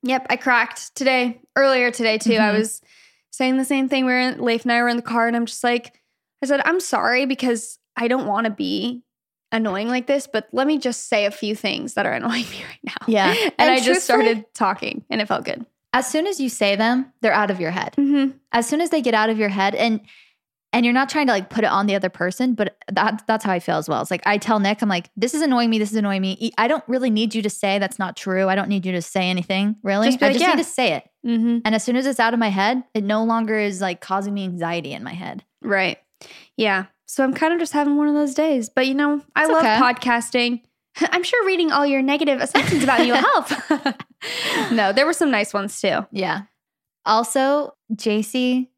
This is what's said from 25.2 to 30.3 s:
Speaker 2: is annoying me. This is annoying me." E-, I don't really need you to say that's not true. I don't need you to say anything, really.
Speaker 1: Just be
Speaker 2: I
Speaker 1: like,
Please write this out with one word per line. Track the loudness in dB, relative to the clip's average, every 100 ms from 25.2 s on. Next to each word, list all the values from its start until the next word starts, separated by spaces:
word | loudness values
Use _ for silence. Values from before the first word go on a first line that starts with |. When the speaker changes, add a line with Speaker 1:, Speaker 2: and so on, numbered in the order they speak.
| -2
Speaker 2:
is | 0
annoying | 2 2 2
me. | 2
This | 0
is | 0
annoying | 0 0
me." | -2 -4
E-, | -6 0
I | 0
don't | 0 -2
really | -2 0
need | 2 0
you | -2
to | -4
say | -4 -2 0
that's | -2 -4
not | -6 -6
true. | -4 0 0
I |
don't | 0 0
need | -2 -2
you |
to | -4
say | -4 -2 0
anything, | -2 -2 -2 -2 -2
really. | -2 0 2
Speaker 1:
Just | 4
be |
Speaker 2:
I |
Speaker 1:
like, | 2